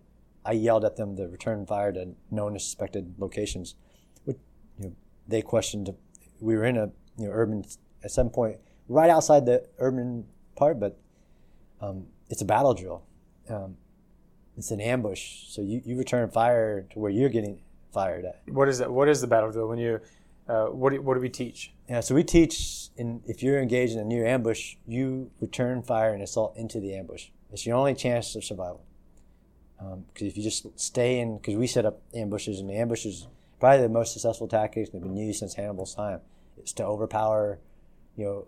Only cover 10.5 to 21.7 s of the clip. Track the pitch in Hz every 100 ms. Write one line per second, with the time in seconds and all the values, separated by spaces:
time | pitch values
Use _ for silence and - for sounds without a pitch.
10.5 | - 143 139 98 - _ _ _ _ -
11.5 | - - - 101 95 87 - - - 98
12.5 | 107 139 117 90 85 - - _ _ -
13.5 | 107 95 95 _ _ _ _ _ _ _
14.5 | - 104 107 110 127 107 95 - - -
15.5 | - 101 120 117 123 127 123 110 113 117
16.5 | 120 110 101 92 - 107 101 135 113 104
17.5 | 98 - - - 101 95 87 90 - -
18.5 | 135 139 127 127 123 143 143 123 117 110
19.5 | 110 110 117 117 110 - _ - - -
20.5 | 113 110 131 131 139 135 127 127 - 123
21.5 | - -